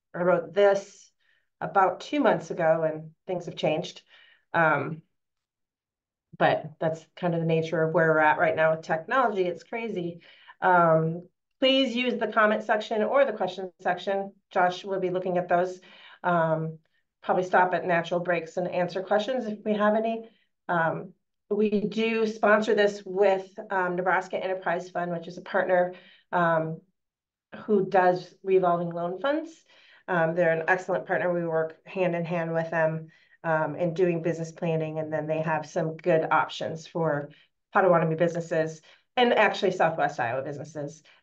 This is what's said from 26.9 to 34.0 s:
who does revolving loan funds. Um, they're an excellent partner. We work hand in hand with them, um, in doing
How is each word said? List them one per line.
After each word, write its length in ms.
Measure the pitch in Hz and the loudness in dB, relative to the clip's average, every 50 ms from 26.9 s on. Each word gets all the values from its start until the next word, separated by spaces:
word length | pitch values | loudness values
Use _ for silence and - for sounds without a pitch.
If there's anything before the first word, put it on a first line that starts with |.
| _ _ _ _ _ _ _ _ _ _ _ _ - 208 - | _ _ _ _ _ _ _ _ _ _ _ _ -20 -10 -2
who 220 | - 214 196 185 | 2 2 2 2
does 480 | - - 185 180 180 180 180 - - - _ | 4 4 4 4 4 2 0 -4 -12 -18 _
revolving 480 | - 190 185 185 175 175 175 175 170 170 | -2 2 2 4 4 4 2 0 -2 -4
loan 280 | 170 170 170 175 185 185 | -4 -4 -6 -6 -6 -4
funds. 300 | - 277 294 320 - - - _ _ _ _ _ _ _ - _ _ | -2 -2 -2 -2 -4 -8 -14 _ _ _ _ _ _ _ -20 _ _
Um, 280 | - 185 170 165 165 170 | -2 0 0 0 2 2
they're 180 | 180 170 160 | 2 2 2
an 120 | 165 165 - - | 2 0 0 0
excellent 380 | 185 185 - - 180 160 - | 0 0 0 -4 -4 -4 -2
partner. 260 | - 185 147 170 180 | -2 -2 -2 0 -2
We 140 | 175 175 170 | -2 -2 -2
work 320 | 165 160 160 160 160 - _ - | -2 -2 -2 -2 -4 -6 _ -18
hand 280 | - - 185 185 175 170 | -8 -4 -2 0 0 0
in 100 | 175 170 | -2 -4
hand 280 | 156 175 170 165 165 | -4 -4 -4 -4 -2
with 180 | 165 165 165 165 | -2 -4 -4 -2
them, 380 | 170 165 160 156 160 160 160 - - _ _ _ _ _ - | 0 0 0 0 0 -4 -10 -12 -20 _ _ _ _ _ -4
um, 320 | 165 160 156 156 147 147 | -2 0 0 0 -2 -4
in 180 | 151 175 170 165 | -2 -2 -2 0
doing 260 | 190 | 2